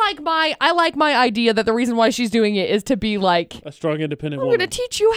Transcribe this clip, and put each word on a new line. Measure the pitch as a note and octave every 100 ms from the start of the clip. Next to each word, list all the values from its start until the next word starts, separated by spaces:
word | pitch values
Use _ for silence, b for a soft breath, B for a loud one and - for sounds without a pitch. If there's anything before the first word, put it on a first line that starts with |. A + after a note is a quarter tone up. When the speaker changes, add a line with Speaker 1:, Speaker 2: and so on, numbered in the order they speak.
| G#4
Speaker 1:
like | D4+
my, | D4+ D#4+ D#4+ -
I | C#4+
like | F4 E4 C#4
my | D4+ B3+
idea | B3+ A3 A#3
that | A3 A3
the |
reason | A3+ B3 A#3
why | A3+
she's | - A#3
doing | A3+ G#3 G#3
it | F#3
is | G3+
to | - A#3+
be | A3 G#3
like, | F#3+ F3 E3+ - D3+
Speaker 2:
A |
strong, | - E3 D3+
independent | D#3 D3 D3+ C#3+
Speaker 1:
"I'm | -
Speaker 2:
woman. | A#4
Speaker 1:
gonna | F4+
teach | - B4 -
you | G#4+